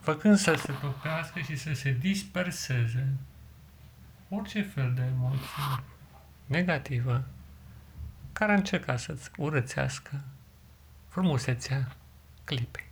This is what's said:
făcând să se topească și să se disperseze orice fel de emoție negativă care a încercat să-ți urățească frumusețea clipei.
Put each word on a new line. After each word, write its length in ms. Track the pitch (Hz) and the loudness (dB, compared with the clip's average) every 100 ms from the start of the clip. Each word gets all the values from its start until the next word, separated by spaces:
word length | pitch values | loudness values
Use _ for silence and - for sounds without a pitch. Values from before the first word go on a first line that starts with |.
făcând 360 | - 151 214 202 | 0 4 8 8
să 180 | 185 151 | 8 4
se 160 | - | 2
topească 680 | 135 143 131 156 160 147 - | -4 -4 -4 -4 -4 -4 -6
și 160 | 151 151 | -6 -6
să 180 | 160 | -4
se 180 | 139 139 | -2 0
disperseze 1200 | 123 165 196 - - 180 - - 127 117 120 135 135 - - - - - - - - - - - | 2 2 0 -2 -4 -2 -4 -2 2 2 2 0 0 -4 -16 -20 -20 -20 -20 -20 -20 -20 -20 -8
orice 320 | 202 202 214 | -6 -4 -4
fel 320 | 196 - 131 | -2 0 0
de 80 | 127 | 2
emoție 840 | 127 127 127 135 135 - 143 135 - - - - - - - | 0 2 0 0 -4 -6 -2 -2 -6 -16 -20 -20 -20 -20 -2
negativă 800 | 143 180 156 - 127 127 123 131 - - - - - - - - - - | 2 2 2 0 -2 2 0 0 -10 -18 -20 -20 -20 -20 -14 -12 -12 -12
care 180 | - 208 | -2 4
a 40 | 208 | 4
încercat 440 | 185 175 - 127 | 4 0 0 -2
să-ți 300 | - 151 - - | -2 -8 -8 -4
urățească 840 | 151 151 120 - 135 - - 139 - - - - - - - - - | 0 0 0 0 -2 -2 -8 -8 -8 -16 -20 -20 -20 -20 -20 -20 -8
frumusețea 880 | - 185 139 - 123 - 135 131 - - - - - | 2 4 4 2 -2 0 -2 -2 -6 -20 -20 -20 -20
clipei. 460 | - 135 120 - - | -4 -2 -2 -6 -16